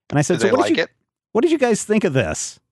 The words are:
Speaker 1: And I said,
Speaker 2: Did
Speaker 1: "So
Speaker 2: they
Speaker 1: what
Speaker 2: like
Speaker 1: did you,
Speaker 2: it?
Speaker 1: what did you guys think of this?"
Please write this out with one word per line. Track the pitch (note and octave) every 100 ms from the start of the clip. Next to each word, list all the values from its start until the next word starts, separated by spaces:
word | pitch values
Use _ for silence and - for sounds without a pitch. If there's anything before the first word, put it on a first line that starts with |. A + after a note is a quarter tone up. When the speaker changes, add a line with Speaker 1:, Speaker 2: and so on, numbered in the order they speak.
| -
Speaker 1:
And | C#3+
I |
said, | D3+ F3+
Speaker 2:
Did |
Speaker 1:
"So | G3+
Speaker 2:
they |
Speaker 1:
what | C4
Speaker 2:
like | -
Speaker 1:
did | D4
you, | -
Speaker 2:
it? | _ _ _ _
Speaker 1:
what | A3
did | D#4
you | D#4
guys | A#3+ G#3
think | - G#3+
of | -
this?" | C3 D#2+ D#2 - - _